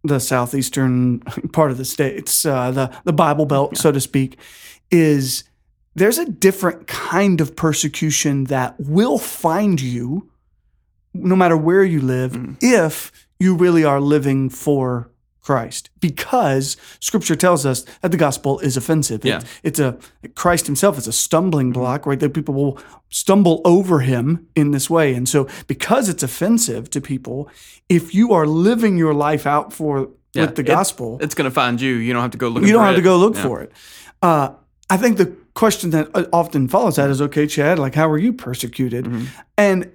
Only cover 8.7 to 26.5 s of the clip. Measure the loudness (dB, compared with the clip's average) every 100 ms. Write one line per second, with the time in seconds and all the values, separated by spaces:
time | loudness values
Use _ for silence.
8.7 | -8 -2 2 2 0 -4 -4 -2 0 0
9.7 | 0 -2 -6 -6 -8 -10 _ _ _ _
10.7 | _ _ _ _ -6 0 2 4 2 2
11.7 | 4 4 2 0 -2 -4 -6 -12 -2 2
12.7 | 4 2 -2 -12 _ _ -2 0 4 4
13.7 | 4 4 2 2 2 2 0 -2 -4 -2
14.7 | 0 0 -4 -8 _ _ _ -4 -2 -4
15.7 | -12 -16 _ -6 -4 -4 0 2 0 -2
16.7 | -8 -14 -14 -4 -4 -2 0 2 2 0
17.7 | -4 -8 -8 -2 0 0 0 -4 -2 -2
18.7 | -4 -2 0 -2 -4 -4 -4 -6 -10 -6
19.7 | -2 -2 -4 -14 _ -18 -4 0 0 0
20.7 | 0 0 0 -4 -4 0 0 2 0 0
21.7 | -2 -2 -4 -4 -2 -2 -2 -4 -2 -2
22.7 | -4 -12 -20 _ -4 2 4 6 4 4
23.7 | 4 4 2 2 0 0 -2 -4 0 0
24.7 | 0 0 2 2 0 0 0 0 -6 -8
25.7 | -6 0 0 0 -2 -6 -4 0